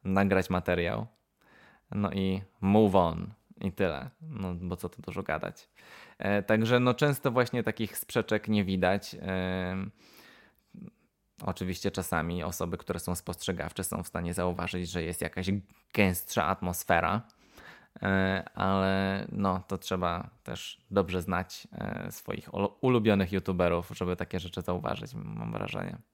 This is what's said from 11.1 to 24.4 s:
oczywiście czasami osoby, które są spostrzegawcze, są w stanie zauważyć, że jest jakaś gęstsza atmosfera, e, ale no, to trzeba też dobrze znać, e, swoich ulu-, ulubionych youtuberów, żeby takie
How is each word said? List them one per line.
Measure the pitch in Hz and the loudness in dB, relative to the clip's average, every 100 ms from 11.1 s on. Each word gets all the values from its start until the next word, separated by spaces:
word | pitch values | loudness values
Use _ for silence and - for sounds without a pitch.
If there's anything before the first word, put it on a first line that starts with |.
| _ _ _ | _ _ _
oczywiście | - 92 92 90 98 | -6 -4 -4 -2 -2
czasami | 95 87 82 80 87 | -2 -2 -2 0 -2
osoby, | 82 90 87 87 | -4 -4 -4 -6
które | - 85 | -6 -6
są | - | -4
spostrzegawcze, | 87 - 87 - 90 80 - | -6 -6 -8 -4 -4 -4 -6
są | 92 - | -6 -6
w | 90 | -6
stanie | 85 87 | -4 -4
zauważyć, | 85 90 87 87 90 87 | 0 -2 -2 -4 -4 -4
że | 90 | -4
jest | 80 87 | -4 -4
jakaś | 82 - 92 101 - _ _ | -6 -4 -2 -2 -4 _ _
gęstsza | - 98 90 - - 80 | 2 4 2 -2 0 0
atmosfera, | 95 92 87 - 85 85 104 - _ _ - - - _ - | 0 -2 -4 2 2 4 0 -4 _ _ -20 -20 -20 _ -4
e, | 98 95 95 95 - | 2 4 4 0 -4
ale | - 95 95 95 95 95 98 - | -2 2 4 4 2 0 -2 -4
no, | 98 98 92 - | 0 2 0 -2
to | 95 | -8
trzeba | - 92 87 85 - _ | -4 -2 0 -2 -6 _
też | - - - - _ | -12 -10 -10 -14 _
dobrze | 98 87 92 | 0 2 0
znać, | 82 90 92 - - | 0 -2 -2 -10 -14
e, | - - - - | -8 -6 -6 -8
swoich | - - - - | -10 -8 -8 -6
ulu-, | 87 101 - | -2 -2 0
ulubionych | 131 123 110 101 90 | 4 4 6 4 4
youtuberów, | 95 90 90 87 85 87 | 0 0 2 4 4 -2
żeby | - 90 90 | -6 -4 -2
takie | 90 92 | -4 -6